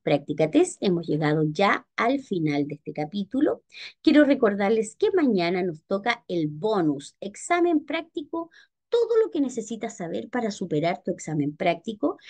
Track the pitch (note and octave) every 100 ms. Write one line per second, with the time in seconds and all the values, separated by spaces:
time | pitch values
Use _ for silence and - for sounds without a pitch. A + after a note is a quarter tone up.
0 | D#3+ C#3+ D3 D3+ D#3 D4 F4+ - G#3 E3+
1 | E3 D3+ D3+ D#3 D3+ D3+ G3+ - - -
2 | A3+ C#4 - F#3 D3+ D3 C#3+ D3+ - D3+
3 | D3+ G3+ F#3+ C4 D4+ - _ - - -
4 | - C#4 C#4 C#4 G#3+ G3+ G3+ A3 G#3+ -
5 | G#4+ F#4+ C#4 G3 E3+ F#3 F#3+ D#3 - G3
6 | A#3 A#3 - F3 D3+ D3+ G#3+ G#3 D#3 C#3+
7 | - - G3+ - - F4 F4 D#4 - D#4+
8 | E4 F4 D4 E4 E4 - _ _ - A#4
9 | A4+ A4+ A4 D#4+ B3+ A#3 G#3 A3+ A3+ -
10 | E3 G3+ A3+ B3+ A3 G3+ F3+ D3+ E3 F#3+
11 | - E3 - D3+ C#3+ D3+ F#3 E3+ - G#3
12 | D4+ G4